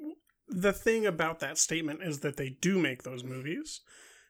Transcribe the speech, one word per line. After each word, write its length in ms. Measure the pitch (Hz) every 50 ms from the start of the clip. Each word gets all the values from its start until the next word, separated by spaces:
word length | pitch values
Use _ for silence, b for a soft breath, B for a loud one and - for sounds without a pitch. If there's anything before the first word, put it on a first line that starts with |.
| 302 302 349 - _ _ _ _ _ -
The 200 | - 180 185 202
thing 340 | 190 - - 233 226 226 214
about 320 | 202 170 160 165 160 165 -
that 200 | 151 139 151 -
statement 440 | - - 156 165 160 147 147 -
is 180 | - 170 147 139
that 160 | - 147 135
they 120 | - 139 131
do 280 | 131 - - 175 196 185
make 240 | 160 139 131 - -
those 180 | 127 131 123
movies, 600 | 123 131 131 131 131 147 185 277 311 - - - B B B B B B B B B